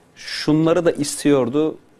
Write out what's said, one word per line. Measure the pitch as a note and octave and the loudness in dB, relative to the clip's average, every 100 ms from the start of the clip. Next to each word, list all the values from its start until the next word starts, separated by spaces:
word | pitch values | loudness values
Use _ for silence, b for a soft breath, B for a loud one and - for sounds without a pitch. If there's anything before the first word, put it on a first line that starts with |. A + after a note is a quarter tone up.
| b - | b -20
şunları | - - - D3+ D#3+ E3+ E3 | -14 -8 0 2 2 2 0
da | |
istiyordu. | - D3 - D3 C#3+ A#2+ C#3+ D#3 - _ _ | -2 -4 -2 2 2 2 -2 -2 -4 _ _